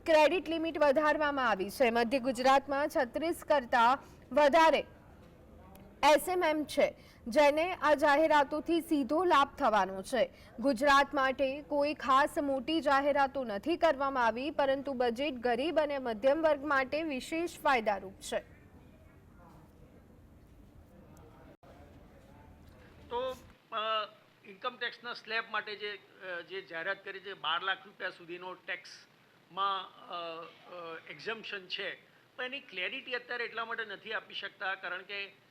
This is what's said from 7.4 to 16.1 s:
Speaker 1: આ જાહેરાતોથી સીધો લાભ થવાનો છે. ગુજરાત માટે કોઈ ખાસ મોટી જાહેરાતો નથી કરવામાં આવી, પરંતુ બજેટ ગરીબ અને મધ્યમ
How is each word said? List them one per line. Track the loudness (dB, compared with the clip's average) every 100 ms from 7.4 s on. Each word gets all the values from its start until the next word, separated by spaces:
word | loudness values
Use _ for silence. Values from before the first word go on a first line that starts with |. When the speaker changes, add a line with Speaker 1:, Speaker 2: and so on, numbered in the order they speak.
| 6 4 0
Speaker 1:
આ | 0 2
જાહેરાતોથી | 4 4 4 6 4 4 -2 -2 -2
સીધો | 0 -2 0 0
લાભ | 4 4 2 0
થવાનો | 2 2 0 -4
છે. | -4 -2 -2 -4 -18 -4
ગુજરાત | -2 2 6 6 4
માટે | 0 0 0 -2 -4
કોઈ | -4 -2 -2
ખાસ | -2 2 2 2 0
મોટી | -2 -2 -2 -2
જાહેરાતો | 2 2 2 2 0 -2
નથી | -6 -6 -4 0
કરવામાં | 2 2 -2 0 0
આવી, | 0 -4
પરંતુ | -2 0 0 -4
બજેટ | -2 -2 -2 -4
ગરીબ | -2 -2 -2 -2 0
અને | 0 -2
મધ્યમ | -6